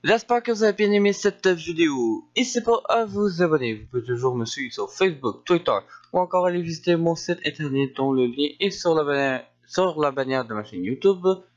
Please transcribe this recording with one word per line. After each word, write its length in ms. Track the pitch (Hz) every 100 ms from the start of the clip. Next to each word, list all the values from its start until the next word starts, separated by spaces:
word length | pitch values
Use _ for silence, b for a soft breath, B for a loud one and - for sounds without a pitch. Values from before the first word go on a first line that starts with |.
J'espère 400 | 143 220 - 240
que 80 | 240
vous 120 | 214
avez 100 | 214
bien 180 | 202 208
aimé 220 | 208 202
cette 340 | 196 208 190 190
vidéo. 800 | 175 160 165 160 135 113 107 _
N'hésitez 260 | - 254 240
pas 200 | 220 233 -
à 160 | 233
vous 360 | 220 202 208 170
abonner. 340 | 175 156 120
Vous 120 | 110 117
pouvez 160 | 127
toujours 320 | 117 120 127
me 100 | 123
suivre 280 | 113 - 123
sur 180 | 110 101
Facebook, 520 | - 190 147 127 -
Twitter 320 | - 175 170 104 - B _
ou 80 | 180
encore 260 | 180 185
aller 160 | 180 175
visiter 340 | 170 160 -
mon 200 | 170 165
site 240 | 165 - 170
internet 500 | 151 147 147 135 135
dont 160 | 131 135
le 160 | 131 123
lien 220 | 127 143 -
est 120 | 196
sur 220 | 185 175
la 100 | 160
bannière, 420 | 143 139 139 127 - _
sur 340 | _ - 185 156
la 120 | 147
bannière 340 | 135 131 131
de 80 | 117
ma 100 | 107
chaîne 200 | 104 92
YouTube. 420 | 92 135 196 185 180 190 -